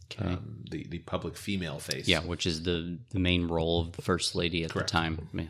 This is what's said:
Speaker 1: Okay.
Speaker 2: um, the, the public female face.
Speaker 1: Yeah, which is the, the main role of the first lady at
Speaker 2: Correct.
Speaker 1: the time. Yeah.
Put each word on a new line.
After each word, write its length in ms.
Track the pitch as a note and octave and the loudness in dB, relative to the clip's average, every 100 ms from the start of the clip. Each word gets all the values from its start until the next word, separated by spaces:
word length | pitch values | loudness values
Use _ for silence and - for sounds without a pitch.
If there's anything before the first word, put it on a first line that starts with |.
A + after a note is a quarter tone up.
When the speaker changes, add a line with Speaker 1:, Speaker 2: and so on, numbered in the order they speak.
| - | -12
Speaker 1:
Okay. 200 | - F2+ | -4 -2
Speaker 2:
um, 300 | F2+ D2+ - - | -2 -6 -12 -8
the, 160 | E2 - | -8 -6
the 100 | E2+ | -10
public 360 | - F2+ F2 D#2+ | -4 -4 -4 -6
female 420 | - G2 E2 C#2+ | -4 -2 -2 -4
face. 300 | - C2+ E2 | -4 0 4
Speaker 1:
Yeah, 120 | E2 | 4
which 200 | E2 E2+ F#2 | 2 0 0
is 180 | D#2+ | 0
the, 340 | F2 E2+ E2+ F2 A#2+ | 0 0 -2 -8 -4
the 80 | F#2+ | 2
main 260 | F2+ F2 E2+ | 4 4 4
role 340 | E2+ E2 E2+ | 2 4 4
of 100 | E2 | 2
the 100 | - | -2
first 320 | - F2 - | 0 2 2
lady 300 | F#2 F2 F2 | 0 0 0
at 60 | E2 | 0
Speaker 2:
Correct. 180 | F#2 E2 | -2 0
Speaker 1:
the 40 | |
time. 360 | E2+ E2 D#2+ - | 2 2 -2 -4
Yeah. 120 | F#2+ | -6